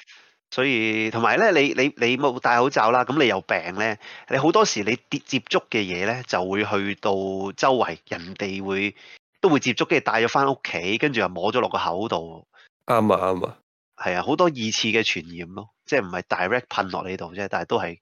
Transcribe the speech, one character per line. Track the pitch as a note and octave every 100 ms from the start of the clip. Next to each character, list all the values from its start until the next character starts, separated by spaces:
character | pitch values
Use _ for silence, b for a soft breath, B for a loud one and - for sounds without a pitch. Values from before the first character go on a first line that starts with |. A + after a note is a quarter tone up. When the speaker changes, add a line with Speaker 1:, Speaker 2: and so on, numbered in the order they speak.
| B B B B -
Speaker 1:
所 | - C3
以， | A#2+ A2 A2 A2
同 | A2+
埋 | A2+ B2
呢， | A3
你， | E3+ C#3
你， | G#2+ C#3 -
你 | A#2+ B2+
冇 | C#3+ B2
戴 | B2+ A#2+
口 | B2+
罩 | C#3+ A2
啦， | B2 B2
咁 | C#3+
你 | B2+
有 | F#2+
病 | - G2 E2+
呢， | F#2 A2 G#2+ B B B
你 | C3
好 | D3
多 | F#3+
時 | G#3+ -
你 | G2+ A#2+ -
跌-， | C#3+ -
接 | C3
觸 | - F#3+ -
嘅 | A#2
嘢 | G2 F2+ G2
呢， | A#2+ B2+
就 | F#2 F#2
會 | G2
去 | G#2 G#2 G2 G2+
到 | G#2+ G2 F#2+ F#2+ G2 -
周 | C#3+ C3
圍， | F#2 E2 -
人 | F2 E2+ F#2+
哋 | G2+ G2
會， | G2 G2 G2+ - B B _ _
都 | G3
會 | C#3+
接 | B2+
觸， | A2+ E3
跟 | D3+
住 | B2
帶 | A2
咗 | A2+
返 | C#3+ C#3
屋 | C3
企， | - F2 F2 A2
跟 | D3
住 | A#2+
又 | F#2+
摸 | F2+ F#2+
咗 | B2
落 | G#2+
個 | F#2+
口 | F2 E2+ A2
度。 | F#2 E2 E2 - b b _ -
Speaker 2:
啱 | A#2+ A2
啊， | F#2 F#2
啱 | F#2 -
啊。 | - _ _ _ -
Speaker 1:
係 | - F2+
啊， |
好 | F2+ D#3
多 | F3+
二 |
次 | C3+
嘅 | A2 A2 A#2 A2
傳 | A2 - D#2+ E2+
染 | F2 F#2+
咯， | G#2+ _ -
即 | C#3+
係 | G2
唔 |
係 | F2+
direct | - E2 F2+ A#2+ -
噴 | - G2
落 | F2+ F#2+
你 | F#2
度 | F2
啫， | F2+ G2
但 | F#2+
係 | E2+
都 | A#2
係， | F#2 E2+